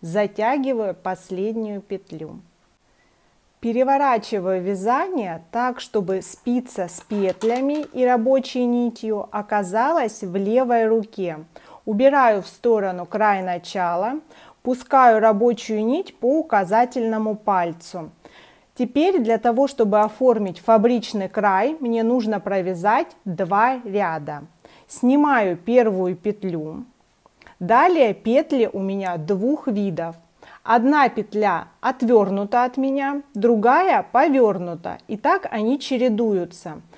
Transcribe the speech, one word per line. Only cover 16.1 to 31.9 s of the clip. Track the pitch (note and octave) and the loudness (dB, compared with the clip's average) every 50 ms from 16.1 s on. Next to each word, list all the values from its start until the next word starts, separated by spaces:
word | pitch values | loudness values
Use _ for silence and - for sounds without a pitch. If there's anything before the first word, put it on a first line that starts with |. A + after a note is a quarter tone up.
| - | -10
по | _ A#3 B3 D4 | _ 0 0 2
указательному | D#4+ D#4 - A#3 G3+ F#3+ E3+ G#3+ A3+ B3 B3 - B3+ A3+ A3+ A3 A3 G#3+ G#3+ G#3 | 0 0 0 0 0 0 2 2 2 2 2 0 -4 -2 -2 -2 -2 -2 -4 -4
пальцу. | G#3+ - G#3 G3 F3+ F3 E3+ D#3+ E3+ - - - F3 D#3 D3+ - _ - - - - - - _ _ _ _ _ | -4 -2 0 0 2 0 -2 -6 -10 -14 -14 -12 -12 -12 -14 -18 _ -20 -20 -20 -20 -20 -20 _ _ _ _ _
Теперь | - B3 - - C#4+ D#4+ G4 F#4+ D#4+ | -6 -6 -2 0 2 2 2 2 2
для | A3 A3 A3+ G#3+ | 2 0 0 0
того, | - A#3+ A3+ B3+ C#4+ | 2 0 2 2 0
чтобы | C4+ - - A#3+ G3 G#3 G#3 | 0 0 0 0 2 4 2
оформить | G#3+ G#3+ G#3+ - B3+ B3+ A3+ A3 G#3 F#3 E3 - | 2 0 0 2 2 2 2 2 -2 -4 -6 -4
фабричный | - A#3 A3+ A3 G#3 A#3+ B3 A3+ G3 - - G3+ F#3+ | 2 4 4 6 6 4 2 0 -2 -4 -6 -6 -6
край, | F#3 - G#3+ G3+ G3+ F#3+ F#3+ A3 C#4+ D#4+ D#4+ | -4 -4 -2 0 2 2 2 0 -2 -2 -4
мне | C4 A#3 A#3 A3+ A3+ | -4 -2 -2 0 0
нужно | A3+ B3 B3+ G#3 A3 G#3 G3 | 0 0 0 0 -2 -4 -4
провязать | - G3 G3 G3 F3 F#3 F#3 E3 F3 G#3 A3+ C#4 E4+ - - _ _ | -4 -4 -2 -2 -2 -2 -4 -2 0 0 2 0 0 -4 -10 _ _
два | G3 E3 F#3 F#3+ E3 G3+ G#3 A3+ C4 C4+ B3 A#3+ | -8 -6 -4 -2 0 2 2 2 2 0 -4 -6
ряда. | G3+ F#3+ G3+ G3 E3 D#3+ D#3 D3 D#3 D3 D3 D3+ - _ _ - - - - _ | -6 -4 -2 -2 -2 -4 -6 -8 -10 -12 -12 -16 -18 _ _ -20 -20 -20 -20 _
Снимаю | _ - - B3 B3 C4+ D4 D4 D4 C4+ A#3 G#3 F#3 F3 | _ -6 0 2 4 4 4 4 4 4 2 2 0 -2
первую | E3+ E3+ A3+ A#3+ B3+ A#3 A3 F#3+ F#3 F#3 F3+ F#3 | -4 -2 2 4 4 4 4 2 0 0 -2 -4
петлю. | F3+ - G#3 G3+ G#3 F#3+ F#3 E3+ D#3+ D3+ D#3 E3 - B3 - _ _ _ _ _ _ _ _ _ _ _ - - _ | -4 -4 -6 -6 -4 -6 -6 -6 -6 -8 -8 -10 -12 -14 -16 _ _ _ _ _ _ _ _ _ _ _ -20 -14 _
Далее | F3+ F3 A3+ B3+ D#4+ F4+ F4 D#4+ B3+ G#3+ F#3+ | 0 2 4 4 6 4 4 4 4 2 2
петли | - - A3 A#3+ D4 D#4 - D4 B3+ A3 - | -2 -2 2 2 2 2 2 0 0 0 0
у | - G3 | -2 -4
меня | F#3+ F#3+ G3 G3 F#3+ F3+ F3 | -4 -4 -4 -4 -4 -4 -6
двух | E3 D3+ F3 G3+ F#3 G#3+ C4 D4+ - - | -6 -4 -4 -2 0 0 -2 -2 -2 -2
видов. | C4+ G3+ G#3 G3+ G3 D#3+ E3+ E3 E3 E3 - _ _ _ _ - - - - _ | -4 -2 -2 -2 -2 -4 -4 -6 -8 -10 -14 _ _ _ _ -20 -20 -20 -12 _
Одна | - A3+ A#3+ A3+ C#4 D4+ D4 C4 | 2 2 4 4 4 4 4 4
петля | A#3+ - A#3 G3+ - - G#3+ G#3+ G3 E3+ D#3 - - _ _ | 2 0 -4 -6 -4 -2 0 0 0 0 -2 -4 -10 _ _
отвёрнута | - B3+ | -4 -4